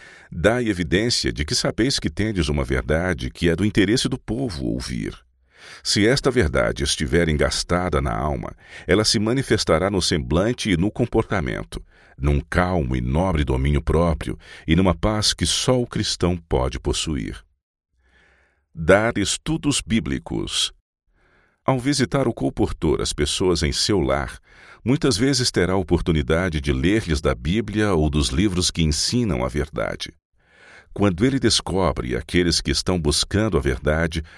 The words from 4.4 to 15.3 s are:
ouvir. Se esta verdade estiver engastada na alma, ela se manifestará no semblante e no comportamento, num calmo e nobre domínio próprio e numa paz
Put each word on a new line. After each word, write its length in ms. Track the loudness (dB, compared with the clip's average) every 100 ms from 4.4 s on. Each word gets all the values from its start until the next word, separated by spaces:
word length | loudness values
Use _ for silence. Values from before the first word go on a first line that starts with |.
| -4 -4 -4
ouvir. 500 | -4 -6 -6 -6 -10 _ _ _ _ -20 -10
Se 240 | -4 2 4
esta 220 | 4 2
verdade 540 | 2 2 2 0 -2
estiver 440 | -4 -2 0 2 2
engastada 720 | 2 0 -2 -2 -2 0 -2
na 140 | -2 -2
alma, 400 | -2 -4 -6 -12 -20 -10 0
ela 160 | 2
se 160 | 4 2
manifestará 680 | 0 0 2 0 2 2 2
no 120 | 0
semblante 680 | 0 0 0 0 0 0 0
e 60 | 2
no 140 | 2
comportamento, 920 | 0 0 0 0 -2 -4 -6 -8 -12 -14 _ -20 -4
num 220 | 0 0
calmo 560 | 0 0 2 0 0 0
e 60 |
nobre 420 | 0 0 2 0
domínio 380 | 0 0 2 2
próprio 560 | 2 2 2 0 -4 -10 -14 -10 0
e 80 | 2
numa 180 | 4
paz 400 | 2 0 0 -2